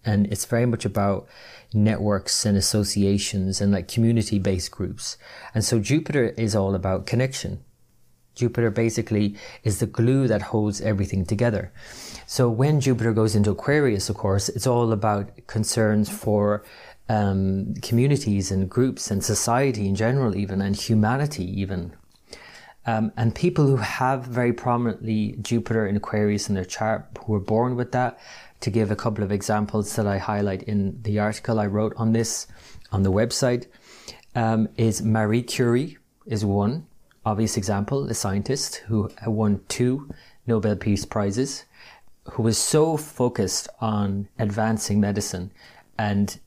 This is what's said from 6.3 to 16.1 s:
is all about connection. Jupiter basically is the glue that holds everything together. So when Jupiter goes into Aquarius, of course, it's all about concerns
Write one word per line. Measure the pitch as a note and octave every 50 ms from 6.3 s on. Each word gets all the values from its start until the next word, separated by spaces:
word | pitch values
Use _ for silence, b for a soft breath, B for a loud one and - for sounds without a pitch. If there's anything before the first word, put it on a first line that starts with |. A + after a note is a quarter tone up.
| - -
is | A2+ G#2+ G2+
all | G#2+ F#2+ G2 G2
about | F#2+ F#2 F#2+ F#2+ F#2 -
connection. | - - A#2 C3 C3 - - - - F#2 - - - _ _ - _ _ _ - _ _ _ _ _ _
Jupiter | - B2 A#2+ A#2+ - A#2 A2+
basically | G2+ A#2+ A2+ A#2 G#2+ - A2 - A2 G#2 G#2 G2+ G2+ B B B B B _
is | G#2+ G2 -
the | B2
glue | G2+ - - A2+ A#2+ C3 C#3 C3+ A#2
that | G#2+ G2+
holds | - - - A2 G#2+ G#2+ G2+ -
everything | - A2+ G#2+ G2 G2 - - F#2+ F2+
together. | - A2 G2+ A#2+ A#2+ A2+ F#2+ - - B B B B B B B B B B B
So | B - - B2+ A#2+
when | A2+ G#2+ C3+ D3 D#3 C#3+
Jupiter | C3 C3+ C3 G#2+ G#2+ A#2 A2
goes | A2 A2 A2 G2+
into | G#2+ G#2 G#2+
Aquarius, | F#2+ - - - C#3+ D3+ D3 C3 G#2+ G2 - -
of | G#2+
course, | - - G2+ F#2+ G2+ - -
it's | - A2 -
all | C3 B2 A#2 A#2+ A2+
about | A2+ G2+ A2 A2 G#2 G2+ G2 - - - -
concerns | - - A2+ G#2+ - - A#2 A2 G#2+ G#2+ G#2 G#2+ -